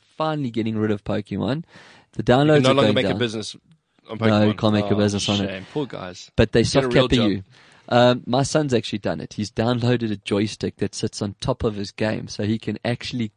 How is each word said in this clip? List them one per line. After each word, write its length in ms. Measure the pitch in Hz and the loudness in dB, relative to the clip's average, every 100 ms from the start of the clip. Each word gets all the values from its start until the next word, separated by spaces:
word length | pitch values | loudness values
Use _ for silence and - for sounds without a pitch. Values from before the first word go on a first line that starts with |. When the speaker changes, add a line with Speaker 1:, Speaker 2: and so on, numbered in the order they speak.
| _ - | _ -6
Speaker 1:
finally 320 | 156 151 127 | -4 -2 -4
getting 260 | 113 110 110 | -2 -2 0
rid 140 | 107 | 0
of 140 | 104 | -2
Pokemon. 640 | - 104 - 98 98 151 - - - - _ | -4 -6 -4 -4 -2 -4 -6 -18 -20 -20 _
The 100 | - | -4
downloads 380 | 113 127 151 151 | 2 4 6 6
Speaker 2:
You 20 | |
can 0 | |
no 60 | 127 | 4
Speaker 1:
are 40 | |
Speaker 2:
longer 80 | 135 107 | 4 4
Speaker 1:
going 20 | 107 | 2
Speaker 2:
make 100 | 98 | 0
a 40 | |
Speaker 1:
down. 80 | 95 | 0
Speaker 2:
business 360 | 120 110 104 - _ _ _ _ - | -2 -4 -10 -14 _ _ _ _ -12
on 80 | 110 | 0
Speaker 1:
No, 80 | 110 107 107 | 2 4 4
you 60 | |
Speaker 2:
Pokemon. 40 | 104 | 2
Speaker 1:
can't 160 | 107 | 2
make 120 | 104 101 | 2 0
a 100 | 104 | 0
Speaker 2:
Oh, 20 | |
Speaker 1:
business 320 | 104 101 107 | 0 0 0
on 60 | 101 95 | 0 -2
it. 20 | |
Speaker 2:
shame. 160 | 95 92 | -6 -8
Poor 140 | 151 127 | -8 -8
guys. 460 | 101 92 90 - - | -10 -14 -16 -6 0
Speaker 1:
But 160 | 113 | 2
they 100 | 120 | 4
Speaker 2:
Get 60 | 110 | 2
a 20 | |
Speaker 1:
soft 220 | 143 131 123 | 2 2 2
Speaker 2:
real 80 | 127 | 2
Speaker 1:
capping 120 | 127 | 2
Speaker 2:
job. 100 | 107 | 2
Speaker 1:
you. 140 | 98 - - _ _ - | -2 -6 -20 _ _ 0
Um, 340 | 120 123 123 - | 4 4 4 0
my 160 | 127 | -2
son's 320 | 135 156 147 | 0 0 2
actually 260 | 117 - 104 | 0 0 -6
done 220 | 101 82 | -4 -6
it. 120 | - | -8
He's 180 | - 104 | -8 -6
downloaded 580 | - 113 123 120 123 113 | -2 0 0 0 0 0
a 60 | 101 | -4
joystick 600 | - 101 104 - 92 - | -2 -2 -2 -4 -8 -4
that 180 | 101 - | -8 -4
sits 260 | 110 - | -6 -4
on 140 | 104 - | -8 -6
top 220 | - 127 | -6 -2
of 120 | 117 101 | -4 -4
his 160 | 101 | -10
game, 360 | - 110 101 90 | -4 -4 -4 -8
so 160 | - | -6
he 140 | 104 110 | -2 -2
can 220 | - 104 | -4 -6
actually 480 | 113 120 - 127 110 | -4 -6 -6 -6 -6